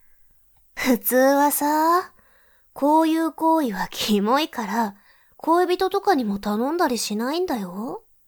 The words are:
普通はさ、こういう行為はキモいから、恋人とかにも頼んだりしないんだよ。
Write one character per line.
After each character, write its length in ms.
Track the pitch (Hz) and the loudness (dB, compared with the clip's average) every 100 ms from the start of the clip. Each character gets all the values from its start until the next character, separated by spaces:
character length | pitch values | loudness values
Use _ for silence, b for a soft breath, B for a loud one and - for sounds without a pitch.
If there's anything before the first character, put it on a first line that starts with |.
| b b b _ _ _ _ | b b b _ _ _ _
普 220 | - 247 240 | -4 0 0
通 180 | - | 2
は 360 | 254 269 277 285 | 4 4 4 2
さ、 600 | - 294 302 330 349 - b b b b b b | 0 0 2 2 2 0 b b b b b b
こ 280 | - 285 311 | -2 2 4
う 60 | 330 | 4
い 80 | 320 | 0
う 140 | 320 | -2
行 300 | 311 320 320 | -2 0 2
為 100 | 254 | 0
は 160 | 190 - | -4 -6
キ 300 | - - 202 | -6 0 2
モ 220 | 214 269 | 2 0
い 80 | 311 | 0
か 160 | - | -6
ら、 320 | 196 226 208 b b b b _ | -4 -4 -4 b b b b _
恋 400 | 311 339 359 359 | 0 2 2 0
人 120 | 370 | -2
と 120 | 392 | 0
か 140 | 403 | 0
に 100 | 294 | 0
も 120 | 214 202 | 0 -4
頼 340 | 202 214 269 | -4 -2 -2
ん 40 | 349 | 0
だ 120 | 302 | 0
り 80 | 226 | -2
し 180 | - | -4
な 180 | 208 254 | -6 -4
い 60 | 339 | -4
ん 60 | |
だ 120 | 359 240 | -4 -4
よ。 460 | 180 185 254 415 - _ | -6 -10 -12 -12 -18 _